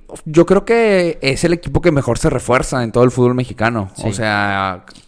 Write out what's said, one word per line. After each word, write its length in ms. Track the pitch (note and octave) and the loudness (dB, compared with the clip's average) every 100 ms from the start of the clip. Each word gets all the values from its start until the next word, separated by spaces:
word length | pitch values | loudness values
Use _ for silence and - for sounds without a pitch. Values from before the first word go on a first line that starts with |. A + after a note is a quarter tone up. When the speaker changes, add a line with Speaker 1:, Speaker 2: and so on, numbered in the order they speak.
| - - | -20 -16
Speaker 1:
yo 220 | D#3+ D#3 D#3+ | 0 2 4
creo 180 | F#3+ | 4
que 540 | G3 A#3 A3+ F#3+ F3 - | 2 2 2 2 0 -2
es 220 | C3+ B2+ | -4 0
el 80 | E3+ | 0
equipo 280 | E3+ - D3+ | -2 -2 0
que 100 | F3 | 2
mejor 260 | C#3 B2 A#2 | 2 0 0
se 120 | D#3+ | 0
refuerza 540 | B2+ - B2+ B2+ C3+ | -2 0 0 0 -4
en 80 | A#2 | -2
todo 100 | A#2+ | 2
el 60 | B2 | 2
fútbol 240 | B2+ B2 | 4 0
mexicano. 560 | B2 B2+ G#2 A2 A#2 F#2+ - | 0 -4 -4 -2 -2 -6 -8
Speaker 2:
Sí. 60 | A2 | -8
Speaker 1:
O 60 | |
sea, 720 | G2+ A2 G#2 G2+ G2 F#2+ F2+ - - | -4 -2 0 0 -2 -4 -6 -14 -20